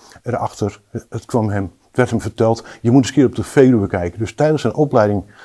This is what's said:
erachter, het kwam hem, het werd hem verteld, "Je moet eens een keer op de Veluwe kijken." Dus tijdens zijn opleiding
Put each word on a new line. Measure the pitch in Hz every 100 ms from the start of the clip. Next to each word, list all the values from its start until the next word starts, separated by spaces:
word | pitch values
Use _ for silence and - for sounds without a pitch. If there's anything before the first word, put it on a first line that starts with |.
| - -
erachter, | 123 - 110 - 104 - _ 117 -
het | 110
kwam | - 120 110
hem, | 101 98 _ _
het | -
werd | 120
hem | 113
verteld, | - - 113 113 - -
"Je | 117
moet | 135
eens | 131
een |
keer | - 123
op |
de | -
Veluwe | 101 147 131 120 98
kijken." | 95 87 104
Dus | 107
tijdens | - 151 156
zijn | 113
opleiding | - 143 123 107 101 - -